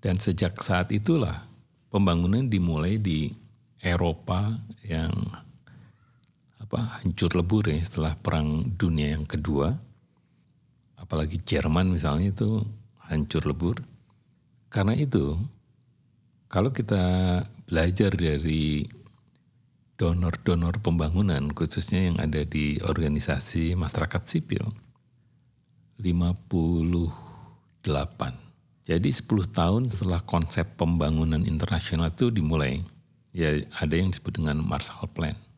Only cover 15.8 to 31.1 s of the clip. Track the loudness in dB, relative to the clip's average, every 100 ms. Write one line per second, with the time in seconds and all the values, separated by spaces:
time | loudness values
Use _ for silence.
15.8 | _ _ _ _ _ _ _ 0 0 0
16.8 | 0 2 4 2 2 0 -2 -10 -4 2
17.8 | 2 4 2 4 0 0 0 0 0 0
18.8 | -4 -10 -20 _ _ _ _ _ _ _
19.8 | _ _ 0 2 0 0 2 2 2 0
20.8 | 0 0 2 2 2 2 -2 -2 -4 -2
21.8 | -2 0 2 2 0 -2 -2 0 0 0
22.8 | -2 0 0 0 0 -2 -2 -2 0 0
23.8 | -2 -2 -2 -4 -2 -4 -2 -4 -4 -8
24.8 | -18 _ _ _ _ _ _ _ _ _
25.8 | _ _ 0 2 2 0 -2 0 2 2
26.8 | 2 2 0 -4 -14 -20 -20 -20 _ _
27.8 | -2 -2 -2 -6 -6 -6 -18 _ _ _
28.8 | -2 0 2 0 0 0 0 0 2 2
29.8 | 0 -2 -2 -2 0 -2 0 -2 -4 -2
30.8 | 0 2 2